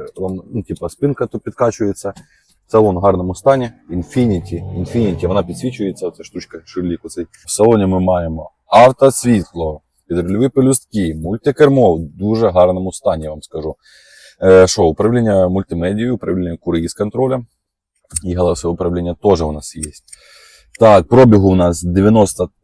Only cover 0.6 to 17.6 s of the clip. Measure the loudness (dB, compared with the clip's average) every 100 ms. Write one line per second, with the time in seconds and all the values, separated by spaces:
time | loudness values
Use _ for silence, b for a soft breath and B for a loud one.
0.6 | -10 -10 -12 -6 -4 -4 -8 -10 -12 -4
1.6 | -4 -2 -4 -6 -10 -12 b b b b
2.6 | _ 2 2 2 0 0 -2 -4 0 0
3.6 | -2 -10 -12 -10 -6 -2 0 -2 -6 -10
4.6 | -10 -10 -6 -2 -2 -2 -2 -2 -4 -6
5.6 | -8 -6 -8 -8 -10 -12 -16 -18 -16 -18
6.6 | -16 -8 -6 -8 -10 -14 -14 _ -8 0
7.6 | 4 4 2 0 0 -2 -4 -10 -14 _
8.6 | 2 6 6 6 2 2 0 0 0 -8
9.6 | -8 -10 _ _ -8 -4 -2 0 0 2
10.6 | 2 2 -2 -4 -4 -4 -8 -6 -2 2
11.6 | 4 4 2 2 -4 -8 -4 0 0 2
12.6 | 2 0 -6 -6 -4 -4 -6 -12 -14 -12
13.6 | -12 -12 b b b b b b 6 6
14.6 | 6 4 0 0 0 0 0 2 2 -2
15.6 | -6 -6 -4 -4 -4 -6 -4 -4 -6 -8
16.6 | -4 -4 -4 -6 -6 -2 -2 -4 -8 _